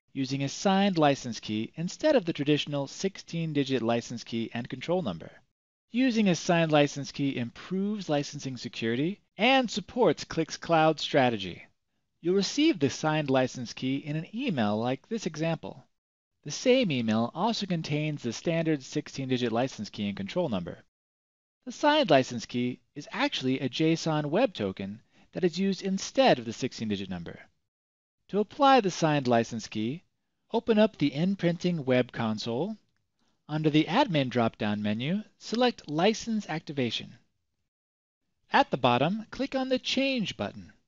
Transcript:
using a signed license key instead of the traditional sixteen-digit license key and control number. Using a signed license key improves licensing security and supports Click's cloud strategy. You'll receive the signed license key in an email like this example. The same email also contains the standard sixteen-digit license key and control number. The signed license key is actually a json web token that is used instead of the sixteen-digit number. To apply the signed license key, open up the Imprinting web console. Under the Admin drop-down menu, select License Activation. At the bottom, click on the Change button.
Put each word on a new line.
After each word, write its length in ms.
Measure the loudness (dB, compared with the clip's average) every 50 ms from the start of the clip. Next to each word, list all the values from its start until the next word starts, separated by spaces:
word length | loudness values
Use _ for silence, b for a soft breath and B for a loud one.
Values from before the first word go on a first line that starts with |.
| _ _
using 320 | -6 -6 -4 -4 -2 -4 -4
a 40 | -4
signed 500 | -4 -2 0 2 2 4 2 2 2 4
license 420 | 4 4 4 2 -2 -10 -10 -8
key 320 | -6 -4 -4 -4 -4 -6 -6
instead 400 | -8 -8 -6 -6 0 2 4 4
of 120 | 4 2
the 60 | 0
traditional 540 | -4 -2 2 2 2 2 0 -4 -4 -4 -4
sixteen-digit 960 | -6 -8 -6 -6 -6 -6 -6 -14 -8 -6 -6 -4 -2 0 0 0 0 0 0
license 400 | 2 2 0 0 -2 -6 -12 -12
key 300 | -10 -6 -4 -4 -4 -4 -6
and 140 | -8 -8 -8
control 340 | -10 -10 -4 -2 -2 -2
number. 300 | -2 -4 -6 -6 -10 -16 -20 -20 _ _ _ _ _ _ _ _ _ _
Using 380 | -2 0 2 2 4 4 4 4
a 80 | 2
signed 340 | 2 2 2 2 4 4 4
license 400 | 6 6 6 4 2 -8 -10 -10
key 260 | -4 -2 -2 -2 -2
improves 720 | -2 -6 -6 -8 -14 -10 -6 -4 -2 -2 -2 -4 -4 -2 -2
licensing 480 | -2 -2 -2 -4 -10 -10 -8 -8 -8
security 640 | -8 -10 -12 -8 -4 -2 -2 0 0 0 -2 -4 _ _ _ -4
and 320 | 0 2 4 4 4 2 0
supports 540 | -4 -8 -8 -6 0 2 4 4 4 2
Click's 340 | -4 -6 -4 -4 -4 -4 -6
cloud 440 | -10 -2 2 4 6 6 4 4 2
strategy. 680 | -4 0 4 4 4 4 2 0 -6 -8 -10 -12 -16 _ _ _ _ _ _ _ _ _ _ _
You'll 160 | -2 0 0
receive 420 | 0 0 0 0 2 2 2 4 2
the 120 | 0 0
signed 380 | 0 0 -2 0 0 0 0 2
license 440 | 2 2 2 0 -2 -8 -10 -10
key 240 | -10 -6 -4 -4 -4
in 180 | -4 -4 -6 -6
an 140 | -6 -6 -6
email 460 | -8 -6 -4 -2 0 0 2 2 0 0
like 300 | 0 -2 -4 -4 _ -8
this 180 | -8 -6 -6
example. 560 | -8 -6 -4 -2 -2 -4 -4 -6 -14 -14 -16 -20 _ _ _ _ _ _ _ _ _ _ _ -14
The 80 | -12
same 400 | -10 -2 2 4 4 4 4 2
email 400 | 0 0 2 2 2 2 0 -2 -2
also 320 | -2 -2 -2 -2 -2 -4
contains 560 | -2 -4 -4 -2 -2 -2 -2 -2 -2 -4 -4
the 100 | -6 -6
standard 520 | -6 -2 -2 -2 0 0 2 0 0 -2 -2
sixteen-digit 680 | -6 -6 -6 -6 -6 -8 -8 -2 -2 0 0 0 0
license 400 | 2 0 0 -2 -4 -8 -10 -10
key 160 | -6 -4 -4
and 100 | -4 -4
control 320 | -6 -8 -4 -2 -2 -2 0
number. 300 | -2 -2 -4 -6 -10 -12 -18 _ _ _ _ _ _ _ _ _ _ _ _ _ _ _ -16
The 80 | -14
signed 360 | -8 0 2 2 4 4 4 6
license 380 | 4 4 4 2 -6 -10 -10
key 320 | -6 -4 -4 -2 -4 -6 -8 _ _ -16
is 140 | -16 -14 -10
actually 480 | -4 -2 -2 -2 -2 -2 -2 -2 -2 0
a 100 | -2 -4
json 580 | -2 2 2 2 2 2 0 -2 -2 -2 -2
web 280 | 0 2 2 2 0 0
token 460 | -2 -4 -4 -4 -4 -8 -10 -10 -14 b b b b b b
that 100 | -6 0
is 160 | 0 0 0 2
used 240 | 0 0 0 -2
instead 560 | -2 -4 -4 -4 -4 -2 2 4 6 6 6 4
of 60 | 0
the 80 | -8
sixteen-digit 580 | -6 -4 -4 -6 -4 -4 -4 -2 -2 -4 -4 -6
number. 300 | -8 -8 -8 -10 -14 -16 -20 _ _ _ _ _ _ _ _ _ _ _ _ _ _ _ _ -4
To 100 | -2 -2
apply 420 | -2 -2 0 4 6 8 8 6
the 120 | 6 2
signed 340 | 0 2 2 2 2 2 4
license 400 | 4 4 4 4 0 -4 -8 -8
key, 380 | -6 -6 -4 -4 -4 -4 -8 _ _ _ _ _ _ _ _ _ -4
open 260 | -4 -2 0 2 4 4
up 200 | 4 4 2 0
the 140 | 0 0
Imprinting 720 | 0 0 0 0 0 2 0 0 0 2 0 -2 0 0 0
web 280 | 2 4 2 2 0
console. 640 | -2 -4 -2 -2 -2 -4 -4 -4 -2 -2 -4 -4 -6 -12 _ _ _ _ _ _ _ _ _ _ _ _ _ -6
Under 200 | -4 0 0 4
the 180 | 4 4 2
Admin 420 | 4 2 2 2 2 2 0 0 2
drop-down 520 | 2 2 2 2 0 -2 -2 -2 -2 0
menu, 440 | 0 -2 0 0 -2 -2 -2 -4 -4 -10 _ _
select 520 | -10 -6 0 2 2 2 2 -2 -8 -4
License 580 | -2 2 2 2 2 0 -4 -4 -4 -4 -2 -4
Activation. 680 | -6 -6 -6 -6 -2 -2 -2 0 -2 -6 -10 -10 -18 -20 _ _ _ _ _ _ _ _ _ _ _ _ _ _ _ _ _ _ _ _ _ _ _ _ _ 2
At 180 | 2 2 4 4
the 60 | 0
bottom, 500 | 2 4 4 4 4 2 0 0 -4 -8 -10
click 240 | -6 -6 -6 -4 -2
on 120 | -4 0 0
the 120 | -2 -2
Change 560 | -2 -2 0 0 0 0 0 -2 -4 -4 -4
button. 360 | -6 -6 -6 -6 -10 -18 -18 -20 _ _